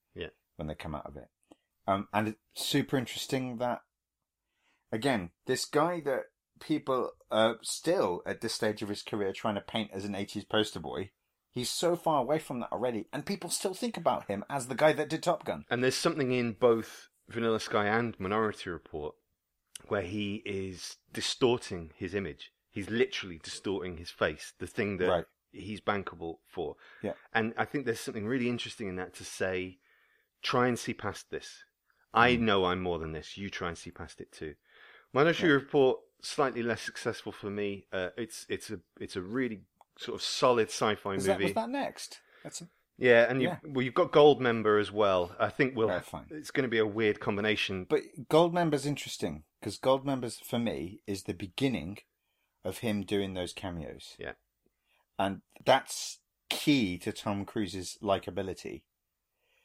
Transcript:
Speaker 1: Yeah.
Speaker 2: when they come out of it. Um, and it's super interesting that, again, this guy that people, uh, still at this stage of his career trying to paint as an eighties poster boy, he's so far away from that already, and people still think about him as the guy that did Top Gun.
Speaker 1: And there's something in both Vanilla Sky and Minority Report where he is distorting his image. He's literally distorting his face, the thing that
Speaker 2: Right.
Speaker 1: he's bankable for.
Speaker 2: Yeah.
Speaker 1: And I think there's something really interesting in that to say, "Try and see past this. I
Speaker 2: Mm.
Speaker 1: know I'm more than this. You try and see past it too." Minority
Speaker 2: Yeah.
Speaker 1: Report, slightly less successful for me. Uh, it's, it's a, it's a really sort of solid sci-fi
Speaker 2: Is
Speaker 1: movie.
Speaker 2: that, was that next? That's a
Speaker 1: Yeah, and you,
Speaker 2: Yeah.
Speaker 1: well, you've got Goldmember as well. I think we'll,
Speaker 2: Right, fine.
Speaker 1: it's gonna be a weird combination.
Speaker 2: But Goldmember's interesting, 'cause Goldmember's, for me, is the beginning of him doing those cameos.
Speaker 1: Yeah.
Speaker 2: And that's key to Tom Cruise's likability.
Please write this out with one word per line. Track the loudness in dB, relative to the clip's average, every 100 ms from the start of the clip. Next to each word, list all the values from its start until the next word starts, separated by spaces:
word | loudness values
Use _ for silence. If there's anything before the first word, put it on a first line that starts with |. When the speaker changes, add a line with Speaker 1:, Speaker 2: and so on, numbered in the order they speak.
| _
Speaker 1:
Yeah. | -12 -12 -14 _ -10
Speaker 2:
when | -8
they |
come | -8 -8
out | -8 -10
of | -16
it. | -20 _ _ -20 _ _ -2
Um, | 0 0
and | 0 0
it's | -4 _
super | -8 -2 0 2 -2
interesting | -2 -6 -4 -2 -2 -2
that, | -2 -4 _ _ _ _ _ _ _ _ _ _ -8
again, | -2 2 0 -2 _ -2
this | -2
guy | 2 2 2 2
that | -2 -2 -4 _ _ -10
people, | -2 -2 0 0 0 -6 0
uh, | 4 4 2
still | -6 -4 0 2 2 0 -4
at | -4
this | -4
stage | -2 -2 -2
of | -4
his | -6
career | -4 -4 -2
trying | -2 -2 -4
to |
paint | -4 -6 -4
as | -6
an | -4
eighties | -4 -4 -8
poster | -2 0 0 -2
boy, | -8 -6 -8 _ _ _ _
he's | -6 -4
so | 0 0 2
far | 2 2
away | 2 0
from | -2 -6
that | -4
already, | -2 -2 -2 -4
and | -6 -4
people | -4 -4
still | -2 -4
think | -2 -4 0
about | 0 0 -2
him | -6 -4
as | -6 -4
the |
guy | 4 4
that | 4 0
did | -2
Top | 0 -2
Gun. | -2 -6 -2
Speaker 1:
And | 0
there's | 2
something | 2 0 2 0
in | 2 0
both | 4 6 6 2 -12 -20 _ -10
Vanilla | -2 0 0
Sky | 2 2 4
and | 2 2 -2
Minority | -2 0 0 -2 -8
Report | -10 -8 -8 -8 -10 _ _ _ _ _ -14 -4
where | -2
he | -2 -2 -2 -4 -6
is | -6 -6 -10 -14 -16 _
distorting | -6 -4 2 2 2 -2 -10 -10 -10
his | -6
image. | -4 -6 -10 -18 _ _
He's | -10 -2
literally | 0 0 -2 -8 -12
distorting | -12 -8 -4 -2 -4 -8
his | -10
face, | 0 0 0 -12 -12
the | -8
thing | -2 -2 2
that | 2
Speaker 2:
Right. | 2 0 _ _
Speaker 1:
he's | -16 -12 -8
bankable | -2 -2 -4 -10 -10 -10 _
for. | -8 -6 -8 -16 -8
Speaker 2:
Yeah. | -8 -8 -4
Speaker 1:
And | -2 0 -2
I |
think | -4 -2
there's | -2 -4
something | -4 -6 -2
really | 0 0
interesting | -2 -6 -8 -6
in | -6
that | -8
to | -10
say, | -12 -4 -2 -2 -4 -10 _ _ _ _ _ _
"Try | 0 2 4
and | 2
see | -4
past | -6 -6 -8 -8
this. | -10 -10 -20 -20 _ _ _ _
I | 4 6 6
Speaker 2:
Mm. |
Speaker 1:
know | 4 4
I'm | 4 2
more | 0 -2
than | -4
this. | -8 -10 -10
You | -10
try | -6 -6
and | -8
see | -12
past | -14 -16 -14
it | -18
too." | -12 -12 -12 _ -20 -20 -20 _
Minority | 4 4 4 4
Speaker 2:
Yeah. |
Speaker 1:
Report, | 4 4 6 6 4 -4 _
slightly | -8 -2 0 0
less | -2 -2
successful | -4 -6 -6 -6 -8
for | -8 -6
me. | -4 -4 -6 -6
Uh, | -4 -4 -4
it's, | -8 -8 -6
it's | -6 -6
a, | -12 _ -14
it's | -10 -8
a |
really | -4 -2 -2 -4 -14 _ -20 -14
sort | -8 -6
of |
solid | -4 2 4 6 4
sci-fi | 2 0 0 -2
Speaker 2:
Is | 0 2
Speaker 1:
movie. | 2
Speaker 2:
that, |
was | 2
that | 0 -2
next? | -2 -4 -6 -14 -16 _ -18
That's | -14 -14
a | -16 _ _ 2
Speaker 1:
Yeah, | 8 8 8
and | 4
you, | 0
Speaker 2:
Yeah. | -2
Speaker 1:
well, | -4 -2
you've | 0
got | 2 6
Goldmember | 10 10 10 4 4 6 4
as | 4
well. | 2 4 4 2 0
I | -2
think | 2 0 2
we'll, | 0
Speaker 2:
Right, | 0
fine. | -4 -12 -12
Speaker 1:
it's | -14 -6
gonna | -2 2
be | 4
a | 2
weird | 4 2 2
combination. | 0 0 2 2 0 -4
Speaker 2:
But | 0 0 0 -12 4
Goldmember's | 6 6 4 2 2 0
interesting, | -4 -6 -6 -6 -6 -14 -10
'cause | -8 -2
Goldmember's, | 2 4 2 -2 -4 -8
for | -4 -2
me, | 0 -2 -6 -8 -8
is | -6
the | -6
beginning | -6 -6 -2 0 0 -6 -12 -18 _ _ _ _ _
of | -8 -4
him | -2 -2
doing | 0 0 0
those | -4 -6
cameos. | -6 -8 -8 -8 -12 -16 -12
Speaker 1:
Yeah. | -12 -12 _ _ _ _ _ _ _ -4
Speaker 2:
And | -2 -4 -12 -4
that's | 4 4 2 -10 -10 -12 _ _ -8
key | -2 2 4 2 -2
to | -6
Tom | -6 -4 -4
Cruise's | -4 -4 -4 -6 -10 -6
likability. | 0 0 -2 -6 -6 -6 -10 -12 _ _ _ _ _ _ _ _